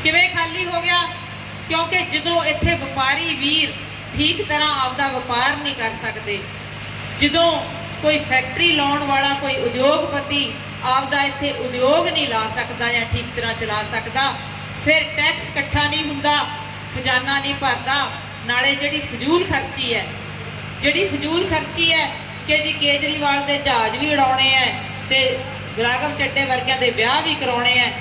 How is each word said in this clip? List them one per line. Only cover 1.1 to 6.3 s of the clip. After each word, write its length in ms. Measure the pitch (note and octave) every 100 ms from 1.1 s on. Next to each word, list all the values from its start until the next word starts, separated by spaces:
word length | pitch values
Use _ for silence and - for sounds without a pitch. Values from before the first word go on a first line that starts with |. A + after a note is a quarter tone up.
| - - - - - -
ਕਿਉਂਕਿ 320 | D#4+ E4 F#4 -
ਜਦੋਂ 320 | D4+ D#4+ E4+ D4+
ਇੱਥੇ 280 | D4 D#4+
ਵਪਾਰੀ 600 | E4 C4+ C4+ C4 C#4+ E4 C#4
ਵੀਰ 360 | C#4 D#4 D4 - - - - -
ਠੀਕ 280 | D4+ E4+ G#4
ਤਰ੍ਹਾਂ 260 | - D4+ C#4
ਆਪਦਾ 260 | B3+ B3+ C#4
ਵਪਾਰ 480 | B3+ B3+ A#3+ C4 C#4+
ਨਹੀਂ 200 | D4 B3+
ਕਰ 200 | A3+ A3
ਸਕਦੇ, 360 | A3+ G#3+ G3+